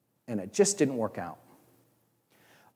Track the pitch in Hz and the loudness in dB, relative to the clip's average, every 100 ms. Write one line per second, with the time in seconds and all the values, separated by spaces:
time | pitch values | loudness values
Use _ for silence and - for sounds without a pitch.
0 | _ _ - 107 95 - 196 - 139 127 | _ _ -8 -8 -2 2 2 4 2 2
1 | 107 - 87 76 - - _ _ _ _ | -4 -4 -10 -12 -20 -20 _ _ _ _
2 | _ _ _ _ _ - _ | _ _ _ _ _ -20 _